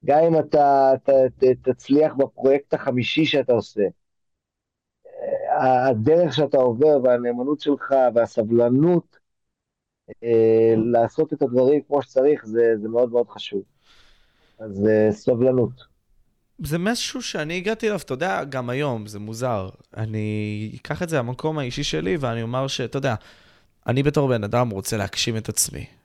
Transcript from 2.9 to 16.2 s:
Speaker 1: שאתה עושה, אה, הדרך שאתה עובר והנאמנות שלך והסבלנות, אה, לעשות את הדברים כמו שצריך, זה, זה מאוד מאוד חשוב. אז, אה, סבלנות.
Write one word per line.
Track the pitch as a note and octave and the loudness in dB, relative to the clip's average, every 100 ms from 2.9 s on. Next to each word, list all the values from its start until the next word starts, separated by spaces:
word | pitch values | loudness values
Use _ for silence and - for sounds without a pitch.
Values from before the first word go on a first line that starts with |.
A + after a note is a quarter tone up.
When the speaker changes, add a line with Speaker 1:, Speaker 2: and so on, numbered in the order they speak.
| B2 A#2 - D3+ | -2 -2 0 0
Speaker 1:
שאתה | D3+ - | 0 2
עושה, | A#2+ G2+ - G2 - _ _ _ _ _ _ _ _ _ _ - | 0 0 -2 -2 -2 _ _ _ _ _ _ _ _ _ _ -20
אה, | - - - - - C3 B2+ C3 | -12 -8 -6 -2 0 2 2 2
הדרך | A2+ A2+ E3 F3 | 0 2 4 2
שאתה | B2+ D3 C#3 | 0 0 2
עובר | B2+ A#2 D3+ C#3+ | 2 4 4 4
והנאמנות | B2+ B2 A#2+ A#2+ C3 D3 | 4 2 0 -4 -4 -4
שלך | D3+ C#3 - C3+ B2+ | -2 -4 0 2 2
והסבלנות, | A2+ A2+ - G#2+ A#2 A#2+ C3 D#3+ F3 - _ _ _ _ _ _ _ _ _ _ G#2+ | 2 0 -2 0 2 4 4 4 2 -2 _ _ _ _ _ _ _ _ _ _ -10
אה, | A#2 A2+ A2+ A2+ A2+ A2 | 0 2 4 4 4 2
לעשות | A2+ A#2 A2+ - D#3 | 2 0 0 -2 -4
את | D3 | -2
הדברים | C3+ A#2+ B2+ D3 | 0 2 2 2
כמו | - B2 | 0 -4
שצריך, | B2 - C3+ D3+ A2 | -2 2 2 2 -2
זה, | A2 A#2 A2 | 2 2 2
זה | A2 | -2
מאוד | A#2 B2 | -2 0
מאוד | A#2+ A#2+ | 0 -4
חשוב. | G#2 - G2+ F#2+ _ _ _ _ _ _ _ _ _ | -8 -10 -10 -10 _ _ _ _ _ _ _ _ _
אז, | A2 G2 G#2 | -12 -2 2
אה, | G#2+ G#2+ | 4 4
סבלנות. | G#2 - A#2+ B2+ B2+ A#2+ - - _ _ _ | 2 -2 2 2 2 0 -4 -20 _ _ _